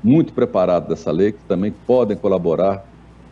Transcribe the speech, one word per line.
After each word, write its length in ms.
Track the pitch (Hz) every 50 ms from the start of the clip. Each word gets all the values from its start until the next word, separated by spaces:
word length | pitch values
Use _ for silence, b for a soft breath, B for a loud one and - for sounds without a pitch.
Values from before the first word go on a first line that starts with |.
| -
muito 300 | 110 135 165 156 - -
preparados 560 | - 120 - - 98 90 90 90 87 80 82
dessa 200 | 82 - - -
lei 220 | 78 85 98 104
que 100 | 104 - - -
também 240 | 98 87 98 104 85 - -
podem 280 | - 123 127 120 104 104
colaborar 720 | 90 - 101 95 92 85 85 80 - 90 98 98 98 - - - - - - - - - -